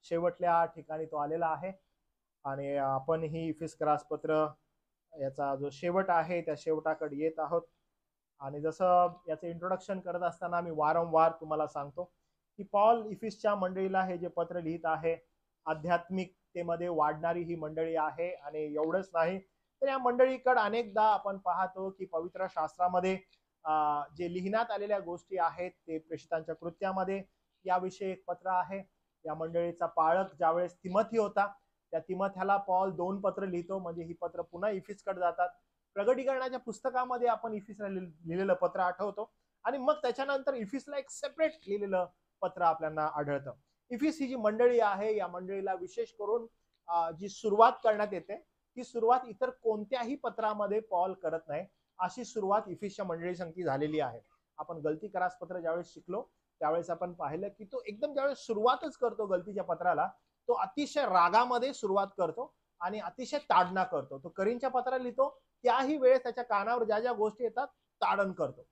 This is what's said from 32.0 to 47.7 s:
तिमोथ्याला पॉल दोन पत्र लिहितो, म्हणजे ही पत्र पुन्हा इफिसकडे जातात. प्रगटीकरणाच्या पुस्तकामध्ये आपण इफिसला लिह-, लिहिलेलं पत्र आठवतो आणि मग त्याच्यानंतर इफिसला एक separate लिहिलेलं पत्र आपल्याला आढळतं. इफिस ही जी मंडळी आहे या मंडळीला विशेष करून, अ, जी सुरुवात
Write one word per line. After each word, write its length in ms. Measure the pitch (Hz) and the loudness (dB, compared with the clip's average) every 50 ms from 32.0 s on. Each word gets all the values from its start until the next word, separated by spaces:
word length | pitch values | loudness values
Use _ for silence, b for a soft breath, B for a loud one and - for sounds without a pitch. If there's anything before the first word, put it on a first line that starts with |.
तिमोथ्याला 560 | 160 - 185 180 196 196 190 185 185 196 202 | -4 -4 -4 -2 -2 -2 -2 -2 2 2 2
पॉल 340 | 196 196 190 180 185 190 190 | 2 2 2 2 2 2 2
दोन 300 | 180 160 175 185 196 202 | 0 -2 -2 -2 -2 0
पत्र 260 | 196 196 180 - 196 | -2 -2 -2 -2 -6
लिहितो, 320 | 190 180 175 170 175 190 190 | -4 -4 -4 -4 -4 -6 -6
म्हणजे 240 | 180 170 165 170 | -6 -8 -8 -8
ही 100 | 165 165 | -10 -10
पत्र 300 | 170 - 175 170 - 170 | -8 -8 -8 -8 -6 -8
पुन्हा 280 | 170 _ - 175 196 214 | -10 _ -8 -4 -4 -2
इफिसकडे 500 | 208 190 190 - 202 190 _ 196 190 180 | -2 -4 -6 -10 -16 -10 _ -6 -4 0
जातात. 280 | 180 175 170 - 180 180 - _ _ _ _ _ _ _ _ | 0 0 2 2 -2 -2 -2 _ _ _ _ _ _ _ _
प्रगटीकरणाच्या 640 | 196 202 220 262 254 262 262 269 254 262 262 254 247 | 0 2 2 2 2 2 -2 -2 -2 -4 -4 -6 -8
पुस्तकामध्ये 680 | 247 240 214 - _ 262 247 254 254 254 254 240 240 240 | -8 -10 -12 -6 _ -2 -2 -2 -2 -2 -2 0 2 2
आपण 260 | 226 220 226 226 214 | 2 2 -2 -6 -8
इफिसला 340 | 208 196 - 208 202 208 196 | -8 -10 -12 -12 -8 -8 -6
लिह-, 160 | 196 185 185 | -6 -6 -8
लिहिलेलं 500 | 175 156 156 170 165 165 180 190 202 180 | -10 -16 _ -8 -6 -4 -2 2 2 2
पत्र 260 | 180 180 175 - 190 | 2 2 0 0 0
आठवतो 520 | 185 185 180 - 202 208 196 202 214 - _ _ _ _ _ _ _ | 0 0 0 -2 -6 -6 -4 -6 -10 -10 _ _ _ _ _ _ _
आणि 140 | 214 262 277 | -4 -4 0
मग 160 | 254 285 302 | 2 0 0
त्याच्यानंतर 600 | 302 - 247 233 - 269 277 277 269 262 285 277 | 2 0 -4 -2 -2 -2 -2 -2 -2 0 -2 -2
इफिसला 440 | 240 220 196 - 269 - - 285 277 | -2 -6 -6 -6 -8 -8 -6 -8 -8
एक 120 | 262 - | -8 -8
separate 420 | - - - 277 269 - 320 302 311 - - 190 | -12 -10 -10 -10 0 0 0 0 0 -4 -8 -6
लिहिलेलं 380 | 196 208 202 196 190 185 180 175 _ _ _ _ _ _ | -4 -4 -2 0 0 0 0 -2 _ _ _ _ _ _
पत्र 220 | - 180 180 175 | -4 -4 -2 4
आपल्याला 400 | 175 165 160 160 160 156 156 156 | 4 4 4 4 -2 -4 -2 0
आढळतं. 500 | 151 156 147 151 147 143 143 139 135 135 117 _ _ _ _ _ _ _ | -2 -2 0 -2 -2 -2 -2 -4 -4 -8 -14 _ _ _ _ _ _ _
इफिस 300 | 247 220 285 311 311 320 | -6 -2 0 -2 0 -2
ही 60 | 277 | -4
जी 100 | 247 262 | -4 -4
मंडळी 440 | 247 214 214 214 220 240 247 247 233 | 0 0 0 4 6 6 6 8 6
आहे 360 | 220 202 196 196 208 220 214 | 4 4 2 0 0 0 0
या 100 | 208 185 | 0 -2
मंडळीला 480 | 175 175 180 185 180 196 196 190 190 190 | -2 -4 -8 -8 -6 -6 -4 -2 -2 -2
विशेष 380 | 180 180 185 - 233 233 - _ - | -2 -4 -8 -6 -6 -6 -6 _ -8
करून, 280 | 208 202 220 233 226 226 _ _ _ _ _ _ _ - | -2 -2 0 -2 -2 -6 _ _ _ _ _ _ _ -2
अ, 220 | 170 170 165 165 | -2 0 0 -2
जी 180 | 165 156 190 202 | -4 -8 -10 -10
सुरुवात 440 | 196 - - 214 202 208 226 247 | -10 -4 0 2 10 10 10 10